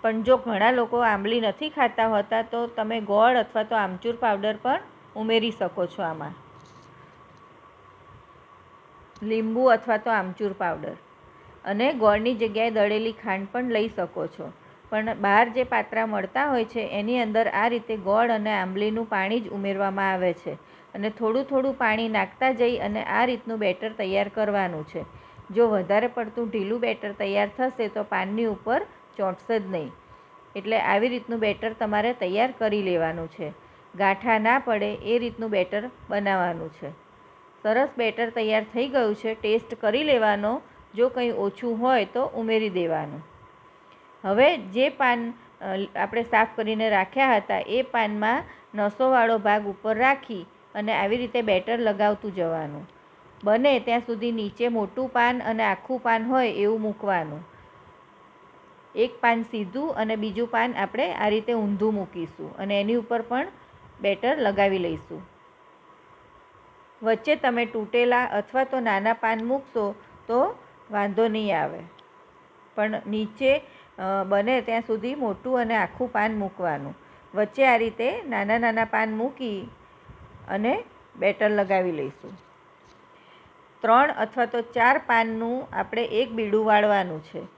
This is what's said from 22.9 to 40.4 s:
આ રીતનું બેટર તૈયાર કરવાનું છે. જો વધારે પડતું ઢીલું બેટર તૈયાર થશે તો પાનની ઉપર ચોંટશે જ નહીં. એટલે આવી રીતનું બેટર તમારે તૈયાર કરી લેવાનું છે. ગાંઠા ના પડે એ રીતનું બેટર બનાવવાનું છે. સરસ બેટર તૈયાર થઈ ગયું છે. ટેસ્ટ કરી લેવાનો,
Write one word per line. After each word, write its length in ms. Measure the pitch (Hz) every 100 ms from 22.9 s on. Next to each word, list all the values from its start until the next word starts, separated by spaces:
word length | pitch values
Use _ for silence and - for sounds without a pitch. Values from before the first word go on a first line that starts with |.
| 214
આ 200 | - 214
રીતનું 340 | 254 240 233 220
બેટર 340 | 208 185 220
તૈયાર 360 | 220 190 196 202
કરવાનું 580 | 220 214 202 185 160 151
છે. 180 | 170 - - - - -
જો 180 | 202 233
વધારે 380 | 208 175 208 240
પડતું 440 | 240 214 226 226
ઢીલું 300 | 220 196 233
બેટર 320 | 233 220 208
તૈયાર 360 | 202 196 202 202 226
થશે 300 | 262 262 214
તો 140 | 214
પાનની 420 | 208 190 190 214
ઉપર 420 | 226 202 214 269 415 - - -
ચોંટશે 440 | 190 185 - 226
જ 100 | 190
નહીં. 200 | 185 170 - - - - - - 202
એટલે 240 | 196 220
આવી 280 | - 202 240
રીતનું 300 | 240 233 233
બેટર 340 | 214 190 226
તમારે 400 | 220 214 208 226
તૈયાર 400 | 240 180 196 247 254
કરી 240 | 220 208
લેવાનું 460 | 190 175 160 170 160
છે. 240 | - 151 - - - -
ગાંઠા 440 | 180 196 196 240 220
ના 200 | 220 262
પડે 360 | 262 214 208
એ 240 | 208 - 240
રીતનું 320 | 233 226 226
બેટર 400 | 202 180 208 247 - -
બનાવવાનું 640 | 208 202 190 180 170 160
છે. 180 | - 139 139 - - - - - -
સરસ 260 | 214 226 277 254
બેટર 320 | 226 220 233
તૈયાર 340 | 226 220 214
થઈ 240 | 220 240 269
ગયું 260 | 262 226
છે. 200 | 208 226
ટેસ્ટ 400 | 220 214 226 233
કરી 280 | 233 214 240
લેવાનો, 600 | 302 254 214 208